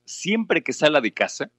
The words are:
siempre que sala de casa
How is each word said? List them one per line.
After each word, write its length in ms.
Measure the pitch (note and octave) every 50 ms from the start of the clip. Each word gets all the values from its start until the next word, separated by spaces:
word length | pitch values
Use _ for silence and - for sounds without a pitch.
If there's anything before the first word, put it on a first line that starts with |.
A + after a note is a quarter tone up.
| _
siempre 580 | - - - - F3 G#3+ A3+ A3 - - E3
que 120 | - - B2+
sala 260 | - D#3 D3+ D3+ C#3+
de 120 | A#2 G#2
casa 380 | - - - - - - - - _